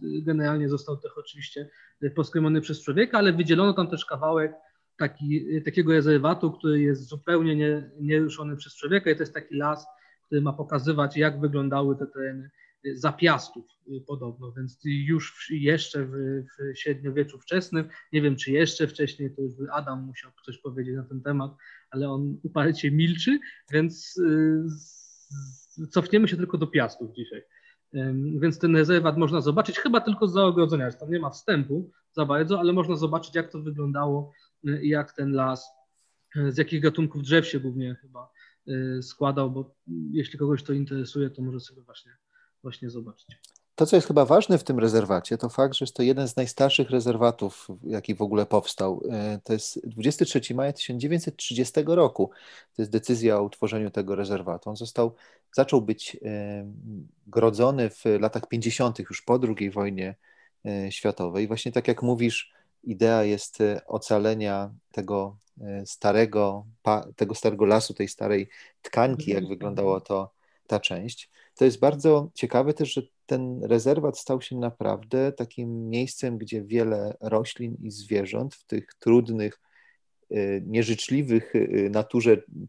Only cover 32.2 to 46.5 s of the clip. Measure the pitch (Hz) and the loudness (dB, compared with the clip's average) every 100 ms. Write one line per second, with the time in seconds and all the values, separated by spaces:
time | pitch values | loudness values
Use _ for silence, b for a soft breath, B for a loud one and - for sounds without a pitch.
32.2 | 147 143 160 196 175 185 165 160 156 160 | 0 2 2 2 2 2 2 0 0 -2
33.2 | - 170 165 - 151 147 143 143 147 143 | -4 -4 -4 -6 -8 -4 -4 -2 -2 -2
34.2 | 143 b b _ 143 147 147 151 147 - | -6 b b _ -4 -2 0 0 -2 -6
35.2 | 139 135 131 127 - _ _ _ _ _ | -2 0 0 -4 -10 _ _ _ _ _
36.2 | _ 147 143 131 156 160 151 156 156 147 | _ -4 0 0 0 2 2 2 -2 -2
37.2 | 135 165 165 143 127 127 127 123 131 131 | 2 2 2 -2 -4 -6 -8 -10 _ -20
38.2 | 127 b b b - 131 131 127 127 - | -20 b b b -8 -6 -4 -6 -8 -2
39.2 | 139 139 135 131 135 _ - 165 156 151 | 0 2 0 -2 -10 _ -12 -8 -4 -2
40.2 | 135 147 143 143 143 139 139 135 127 143 | -4 -2 0 0 0 -4 -2 -6 -6 -4
41.2 | 139 131 127 127 - 131 123 131 123 127 | -4 -4 -8 -8 -12 -20 -20 -20 -20 _
42.2 | _ _ _ _ 131 - 123 117 113 - | _ _ _ _ -16 -12 -12 -12 -14 -18
43.2 | - - - _ _ - 156 180 - 147 | -20 -20 -20 _ _ 0 6 6 6 6
44.2 | 127 165 214 175 - 127 113 110 101 92 | 8 8 6 2 2 2 4 4 4 0
45.2 | - 113 120 - 135 135 135 - 123 135 | 0 -4 -2 2 2 0 -4 0 2 2
46.2 | 131 127 123 | 0 -2 -2